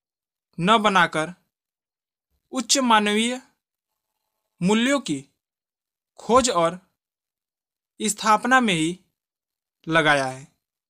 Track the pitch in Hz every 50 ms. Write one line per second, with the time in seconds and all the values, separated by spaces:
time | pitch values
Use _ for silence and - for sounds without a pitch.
0 | _ _ _ _ _ _ _ _ _ _ _ - 165 196 226 226 208 214 196 185
1 | 170 151 - 156 156 165 180 - _ _ _ _ _ _ _ _ _ _ _ _
2 | _ _ _ _ _ _ _ _ _ _ - 262 247 - - 285 262 240 226 214
3 | 208 208 208 214 226 240 247 254 - _ _ _ _ _ _ _ _ _ _ _
4 | _ _ _ _ _ _ _ _ _ _ _ - 170 185 214 226 233 269 285 277
5 | - - 151 135 131 _ _ _ _ _ _ _ _ _ _ _ _ _ _ _
6 | _ _ _ - - - 220 262 247 262 196 170 165 165 175 185 - _ _ _
7 | _ _ _ _ _ _ _ _ _ _ _ _ _ _ _ _ _ _ _ -
8 | 214 208 - - - 220 214 214 - 247 262 262 247 214 180 160 156 165 180 -
9 | _ _ _ _ _ _ _ _ _ _ _ _ _ _ _ _ _ 160 160 165
10 | 156 151 147 139 135 131 131 131 135 - _ _ _ _ _ _ _ _